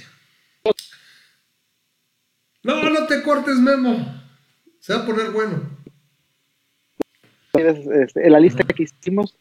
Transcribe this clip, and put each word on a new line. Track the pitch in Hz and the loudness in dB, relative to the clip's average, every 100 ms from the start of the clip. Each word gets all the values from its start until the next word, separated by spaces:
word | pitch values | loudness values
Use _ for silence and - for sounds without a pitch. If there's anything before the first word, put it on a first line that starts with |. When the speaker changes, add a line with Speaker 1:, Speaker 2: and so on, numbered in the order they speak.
| - _ _ _ _ _ 220 - - - _ _ _ _ _ _ _ _ _ _ _ _ _ _ _ _ | -20 _ _ _ _ _ -4 -4 -8 -20 _ _ _ _ _ _ _ _ _ _ _ _ _ _ _ _
Speaker 1:
No, | 233 311 311 | -6 -2 0
no | 311 302 | 0 0
te | 277 | -2
cortes, | 294 277 277 254 | -2 -2 0 2
Memo. | 262 269 254 226 - - - _ _ _ _ _ | 2 2 0 -2 -6 -12 -20 _ _ _ _ _
Se | - | -6
va | 226 | -4
a | 240 | -4
poner | 214 220 | -4 -4
bueno. | 214 214 151 - - - _ _ _ _ _ _ _ _ _ _ - - _ _ _ _ | -4 -4 -6 -10 -16 -20 _ _ _ _ _ _ _ _ _ _ -14 -14 _ _ _ _
Speaker 2:
Es, | - 160 151 143 | 0 0 0 -2
este, | 147 127 - 170 | 0 0 2 6
en | |
la | 151 | 6
lista | 175 127 | 6 2
Speaker 1:
Ajá. | 180 | -2
Speaker 2:
que | - | -4
hicimos | 156 _ 180 196 202 _ | -6 _ -6 -4 -4 _